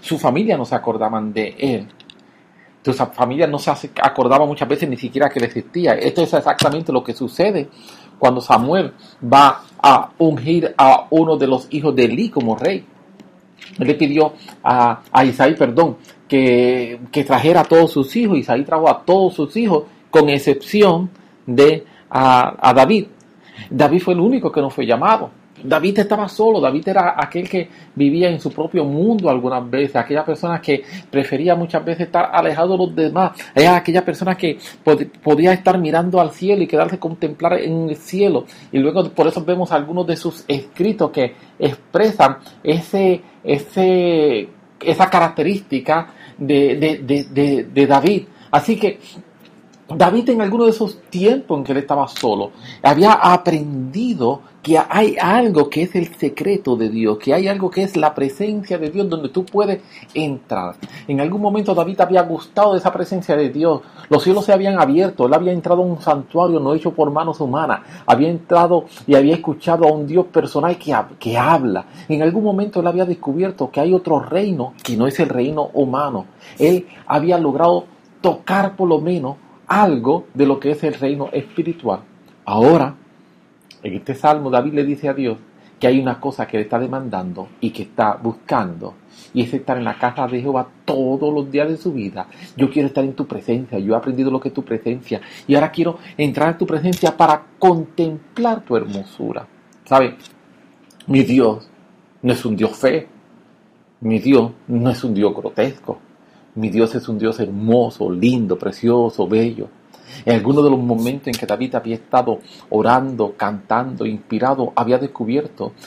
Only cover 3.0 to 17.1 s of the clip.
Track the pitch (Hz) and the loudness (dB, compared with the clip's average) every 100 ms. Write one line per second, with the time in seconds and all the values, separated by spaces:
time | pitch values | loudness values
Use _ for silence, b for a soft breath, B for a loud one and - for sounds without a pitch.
3 | 131 - 120 139 160 147 - 143 143 - | -2 -2 -2 0 0 -2 -4 -6 -6 -2
4 | 135 - 123 135 151 147 123 143 160 123 | -2 0 2 4 2 -2 -4 -2 -4 -6
5 | 127 135 143 135 120 120 - 175 165 107 | -6 -2 -2 0 -4 -6 -8 -2 0 2
6 | 117 - 160 196 151 - 151 147 165 131 | 0 -2 0 0 0 0 0 -2 -2 -4
7 | 120 113 120 - 190 185 139 B B B | -4 -8 -6 -2 0 0 -6 B B B
8 | B - 131 123 - 117 123 185 151 - | B 0 0 2 2 2 2 0 -2 -8
9 | B B 120 135 143 - - - 143 131 | B B 4 6 6 4 -8 2 4 6
10 | - - 165 139 131 170 160 - 135 - | 2 0 0 0 0 0 0 4 6 6
11 | - 160 160 151 139 247 - 151 147 127 | 4 2 2 2 2 0 -2 -4 0 2
12 | 120 117 - 147 117 110 143 196 - _ | 2 0 -4 -2 -2 -2 -2 -4 -8 _
13 | _ - - _ _ - - - 127 147 | _ -20 -20 _ _ -20 -14 -4 0 0
14 | 151 147 151 - B B - 123 120 110 | 2 2 0 -2 B B 0 2 2 0
15 | - 127 135 120 139 165 127 123 165 - | 0 2 4 4 2 2 2 2 0 0
16 | B B - 135 131 123 123 127 117 120 | B B -2 2 4 4 4 0 -4 -10
17 | 123 | -8